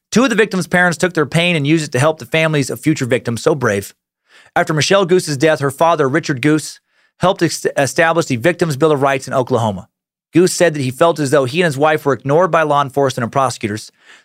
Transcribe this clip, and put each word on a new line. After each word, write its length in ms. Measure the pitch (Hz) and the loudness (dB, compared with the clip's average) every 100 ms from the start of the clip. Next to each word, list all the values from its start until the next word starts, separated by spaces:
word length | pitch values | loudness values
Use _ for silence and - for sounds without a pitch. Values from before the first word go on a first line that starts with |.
| _ | _
Two 120 | 208 | 0
of 60 | 262 | 2
the 60 | 214 | 2
victims' 320 | 220 190 156 | 0 -2 -2
parents 300 | 180 180 160 | 0 0 0
took 160 | 180 | -2
their 120 | 165 135 | -2 -2
pain 300 | 165 175 165 | 0 0 0
and 100 | 139 | 0
used 200 | 165 147 | 0 0
it 60 | |
to 60 | 123 | 0
help 200 | 151 156 | 0 -2
the 60 | 123 | -4
families 440 | 160 160 151 131 | 0 0 0 -2
of 100 | 131 | -2
future 260 | 151 156 123 | -2 -2 0
victims. 360 | 123 120 117 | -2 -2 -2
So 140 | 156 156 | -2 0
brave. 400 | 120 101 98 - _ _ _ _ _ - | 0 -2 -6 -16 _ _ _ _ _ -4
After 180 | 170 | -2
Michelle 320 | 156 - 196 180 | -2 2 0 2
Goose's 320 | 180 165 135 | 0 0 0
death, 220 | 156 156 | 2 2
her 120 | 139 | -2
father, 360 | - 165 165 135 | 0 0 2 0
Richard 340 | 156 - 135 | -2 -4 -2
Goose, 380 | 147 156 - - _ _ _ _ | 0 0 -2 -16 _ _ _ _
helped 220 | 180 190 | -2 0
ex-, 240 | 160 - - - | -2 -2 -4 -2
establish 520 | 135 - 165 165 151 | -2 2 2 2 -2
the 80 | 123 | 0
Victims' 420 | 147 175 170 131 | 0 0 -2 0
Bill 140 | 160 | 0
of 100 | 143 | 2
Rights 260 | 139 135 135 | 0 0 -2
in 60 | |
Oklahoma. 560 | 131 123 120 113 92 - _ _ _ _ | -4 -2 0 -2 -4 -12 _ _ _ _
Goose 200 | 160 180 | 2 2
said 220 | - 170 151 | 2 0 0
that 60 | |
he 100 | 131 | -4
felt 280 | 127 170 156 | 0 0 2
as 120 | 139 | 2
though 140 | 143 131 | 2 2
he 160 | 156 | 0
and 40 | 180 | -2
his 120 | 131 | 0
wife 280 | 151 156 147 | 0 2 0
were 80 | |
ignored 380 | 127 139 151 185 | -2 0 2 2
by 100 | 165 | 2
law 200 | 156 143 | 2 0
enforcement 420 | 139 139 139 - | 0 0 0 -2
and 80 | 117 | -4
prosecutors, 600 | 139 131 - 107 107 - _ _ - | 0 -2 -2 -6 -6 -10 _ _ -20